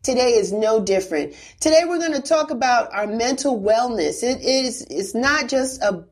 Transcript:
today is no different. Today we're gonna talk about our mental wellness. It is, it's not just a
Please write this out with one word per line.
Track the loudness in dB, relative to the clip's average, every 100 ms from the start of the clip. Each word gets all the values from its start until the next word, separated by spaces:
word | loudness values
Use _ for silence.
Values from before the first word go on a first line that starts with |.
today | 0 2 4
is | 2 2
no | 0 2 2
different. | 2 0 0 -4 -4 -12 -20 _
Today | 4 4 4
we're | -2
gonna | -2 -4
talk | 0 0 0
about | -2 2 2 0
our | -4 -4
mental | -2 -2 0 -2 0
wellness. | 2 2 2 0 -2 -2
It | -4 -2
is, | 0 0 -2 -6 -8
it's | -6 -4 -2
not | 0 0 0
just | -2 -2 -2
a | -2 -2 -12